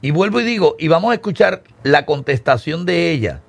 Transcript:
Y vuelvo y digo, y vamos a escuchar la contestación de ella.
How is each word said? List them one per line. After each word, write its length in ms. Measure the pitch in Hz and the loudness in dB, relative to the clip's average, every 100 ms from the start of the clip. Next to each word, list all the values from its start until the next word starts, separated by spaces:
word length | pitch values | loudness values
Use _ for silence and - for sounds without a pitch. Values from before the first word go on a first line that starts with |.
Y 100 | 139 | -2
vuelvo 300 | 151 196 220 | 0 0 0
y 40 | |
digo, 320 | 233 233 170 - | -2 2 2 2
y 100 | 156 | 0
vamos 240 | 165 208 | 2 2
a 20 | |
escuchar 480 | 226 208 175 196 185 _ _ | -2 -4 0 0 0 _ _
la 200 | 131 143 | 0 0
contestación 800 | 143 143 131 117 127 127 - 160 | 2 -4 -2 -4 0 0 0 -6
de 280 | 175 170 170 | -2 0 0
ella. 280 | 156 104 67 | -2 -4 -6